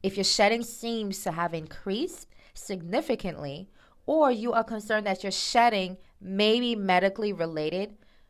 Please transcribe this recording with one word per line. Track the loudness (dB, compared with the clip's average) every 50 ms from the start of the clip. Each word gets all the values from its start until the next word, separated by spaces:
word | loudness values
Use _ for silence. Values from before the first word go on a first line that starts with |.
| -4
If | -4 -4
your | 0 0
shedding | 0 4 4 4 4 4 2
seems | -2 -6 -10 -10 -6 -4 -4 -4 -4 -4 -6 -6
to | -6 -6
have | -2 -2 -2 -2
increased | -2 -6 -8 -10 -14 -12 -6 -4 -4 -4 -4 -6 -8 -12 -20 _ -20 -20 _ -20 _
significantly, | -18 -10 -8 -8 -8 -6 -2 -2 -2 0 0 -2 -2 -2 -8 -6 -6 -10 -10 -10 -10 -14 -18 -20 -20 -20 _ _ _ _
or | 0 4 4 6 4
you | 4 2 -2 0
are | 0 0
concerned | 0 -2 -6 -10 -2 0 0 0 2
that | 0 -2 -2 -2
your | -4
shedding | -4 -2 -4 2 4 6 6 6 4 2 -2 -4 -6 -12 -16 -20 _ _
may | -12 -6 0 2 4 4 4 4
be | 2 0 -2
medically | 0 2 4 4 6 4 4 0 0 -4 -4
related, | -2 -2 -4 -2 -2 -2 -2 -2 -2 -2 -4 -6 -10 -20 _ _ _ _ -20 _